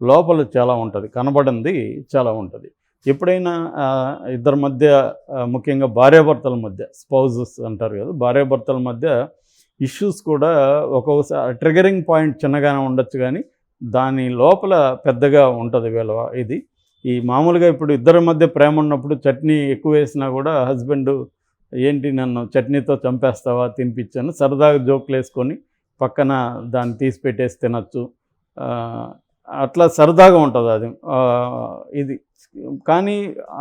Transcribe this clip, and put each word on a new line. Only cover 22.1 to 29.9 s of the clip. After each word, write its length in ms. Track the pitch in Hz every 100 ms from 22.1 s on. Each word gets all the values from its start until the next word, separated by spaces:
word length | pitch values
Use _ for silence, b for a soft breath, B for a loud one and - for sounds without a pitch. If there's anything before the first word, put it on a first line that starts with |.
నన్ను 360 | 135 127 120 117 135
చట్నీతో 400 | 123 143 127 139 127
చంపేస్తావా?" 580 | 127 131 - 127 120 123
తినిపించాను, 640 | - 123 117 107 127 143
సరదాగా 560 | 165 135 139 151 143 127
జోకులు 300 | 135 135 131
వేసుకొని 400 | 123 131 127 180 _ _ _ -
పక్కన 600 | 127 - 135 135 120 117 117
దాన్ని 300 | 123 120 113
తీసి 240 | 131 -
పెట్టేసి 320 | 135 107 123 -
తినచ్చు. 460 | 120 120 - 127 120 _ _ _ _ -
ఆ, 540 | 127 120 117 113 120 - _ _ - 139
అట్లా 280 | 139 175
సరదాగా 500 | 165